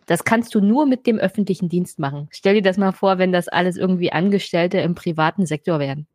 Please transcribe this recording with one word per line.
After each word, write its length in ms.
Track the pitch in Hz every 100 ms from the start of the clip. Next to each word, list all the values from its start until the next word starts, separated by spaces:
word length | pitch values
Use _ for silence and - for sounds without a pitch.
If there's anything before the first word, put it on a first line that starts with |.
| -
Das 180 | 170
kannst 300 | - 226 233
du 60 | 214
nur 240 | 196 247 294
mit 200 | 254 -
dem 120 | 220
öffentlichen 520 | 185 - 196 185 175
Dienst 280 | 175 180 -
machen. 300 | 139 143 147
Stell 220 | - 196
dir 80 | 208
das 140 | 196 190
mal 160 | 196
vor, 240 | 185 196 185
wenn 160 | 185
das 160 | 180 175
alles 280 | - 180 175
irgendwie 340 | 185 185 175
Angestellte 640 | 156 196 202 - 175 175 190
im 140 | 156
privaten 520 | 175 - 160 160 185 175
Sektor 320 | 156 - 160
wären. 280 | 139 147 151